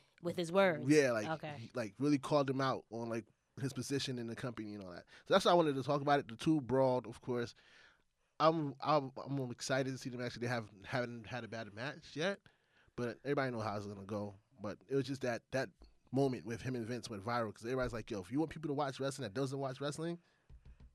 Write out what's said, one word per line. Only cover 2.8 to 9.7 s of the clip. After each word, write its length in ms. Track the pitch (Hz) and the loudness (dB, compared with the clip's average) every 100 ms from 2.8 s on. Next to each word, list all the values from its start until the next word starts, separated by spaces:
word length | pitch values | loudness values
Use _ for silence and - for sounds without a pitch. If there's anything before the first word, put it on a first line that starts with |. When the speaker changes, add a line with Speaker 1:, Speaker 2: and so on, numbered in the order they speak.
| - | -4
Speaker 2:
on, 200 | 113 117 | -8 -4
like, 140 | 117 - _ _ - | -4 -6 _ _ -6
his 140 | 135 | -6
position 440 | 131 - 139 135 123 | -4 -2 -2 -2 -4
in 80 | 117 | -6
the 100 | 117 | -6
company 360 | 131 117 107 | -6 -6 -8
and 100 | 104 | -8
all 80 | 92 | -10
that. 140 | 85 - - - | -14 -16 -14 4
So 80 | |
that's 100 | 190 | 6
why 60 | 214 | 8
I 40 | |
wanted 200 | 175 160 | 8 6
to 80 | 135 | 2
talk 180 | 135 143 | 0 2
about 200 | 143 143 | 4 4
it. 80 | - | 4
The 80 | 113 | 0
two 260 | 160 156 | 4 4
brawled, 440 | 117 131 131 127 113 | 4 4 6 4 -2
of 140 | 120 | -8
course. 340 | - 120 117 - - - - _ _ _ _ - | -4 -2 -2 -8 -20 -20 -20 _ _ _ _ 4
I'm, 340 | 156 165 147 135 | 4 4 0 -2
I'm, 280 | 135 151 131 127 | 2 2 2 -6
I'm 280 | - 139 123 | -4 -4 -4
excited 420 | 117 - | -6 -2